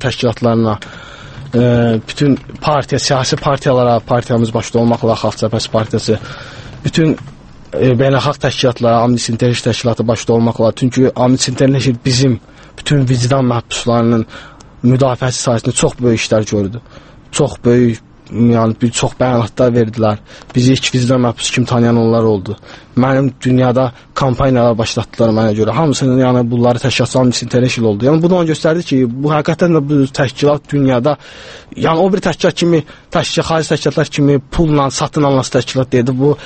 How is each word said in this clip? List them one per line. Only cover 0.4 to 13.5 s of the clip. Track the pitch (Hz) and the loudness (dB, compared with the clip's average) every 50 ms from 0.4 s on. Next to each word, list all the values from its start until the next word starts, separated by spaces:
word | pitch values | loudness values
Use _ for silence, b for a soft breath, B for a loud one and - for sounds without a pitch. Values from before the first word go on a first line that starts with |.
| 123 117 113 113 113 110 104 98 B B B B B B B B B B B B B B B | 0 0 2 2 2 0 -2 -4 B B B B B B B B B B B B B B B
e, | 120 123 123 120 120 117 117 113 113 - - | 2 2 4 4 2 2 2 0 -2 -4 -6
bütün | - - 147 143 127 - - - - - | -4 0 0 2 2 0 -2 -8 -14 -8
partiya, | - - 151 139 120 - - - | -2 -2 0 0 -2 -2 -4 -4
siyasi | - - 143 131 127 - 156 | -2 0 0 0 0 -2 -4
partiyalara, | 127 - 156 139 135 - 151 127 123 123 123 120 113 | -2 -2 -2 -2 0 0 0 2 2 4 2 2 0
partiyamız | - - 131 120 110 - 127 117 117 110 113 | 0 0 -2 -2 0 0 0 0 0 0 -2
başda | 113 104 - - 117 | -4 -4 -2 0 0
olmaqla, | 117 117 117 113 - 113 113 | 2 2 0 0 0 0 0
Xalq | - - 107 - - - | 0 -2 -4 -4 -4 -4
Cəbhəsi | 107 117 110 - - | -4 -2 -4 -4 -4
Partiyası, | - 110 110 - - 110 - - 110 104 B B B B B B B B B B B B B | -2 -2 -2 -2 -4 -4 -2 -2 -2 -2 B B B B B B B B B B B B B
bütün, | - - 170 160 156 - - - - - - - - - - - - - | -4 -2 0 2 2 0 -2 -6 -14 -20 -20 -20 -20 -20 -20 -16 -10 -4
e, | 71 104 131 127 117 | 0 2 2 2 2
beynəlxalq | 135 135 139 131 110 147 143 - - 135 | 2 2 2 2 0 -2 -2 -2 -4 -4
təşkilatlara, | 117 - - 127 117 - 120 117 117 117 117 | -2 0 0 -2 0 0 0 2 2 2 2
Amnesty | 123 123 117 - - | 2 0 0 -2 -4
International | 113 113 123 123 120 - - 123 113 | -4 0 0 0 0 0 -2 -2 -2
təşkilatı | - - 120 113 - 110 117 | -2 -2 -2 -2 0 0 -2
başda | 113 - - - 117 | -2 -2 0 0 2
olmaqla, | 117 117 117 110 - 117 113 - | 2 2 2 0 0 0 0 0
çünki | - 135 123 - 127 131 123 - | 0 -2 -2 2 2 2 2 2
Amnesty | - 127 127 127 127 - 139 | 2 2 2 2 0 0 -2
International | 123 - 143 131 139 135 113 135 120 120 - | -2 0 2 2 2 2 0 -2 -2 -2 -2
bizim | 135 123 120 139 135 117 104 - B B B B B B B | -2 0 2 2 2 0 -2 -4 B B B B B B B
bütün | - - 147 143 131 123 | -4 0 0 2 2 2
vicdan | 131 120 123 120 139 135 127 123 | 0 0 0 0 0 0 2 0